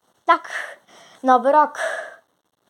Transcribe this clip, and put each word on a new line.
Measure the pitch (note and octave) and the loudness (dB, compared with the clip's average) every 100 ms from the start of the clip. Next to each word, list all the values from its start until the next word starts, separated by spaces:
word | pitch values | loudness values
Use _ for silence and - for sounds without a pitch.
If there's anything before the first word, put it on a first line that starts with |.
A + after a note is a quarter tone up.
| _ _ - | _ _ -2
Tak, | E4 - - - - _ - - _ | -2 -2 -12 -12 -16 _ -20 -20 _
nowy | C4 B3+ B3 | 2 2 4
rok. | D4+ D4 - - - - - _ _ _ _ | 4 2 -2 -6 -6 -12 -20 _ _ _ _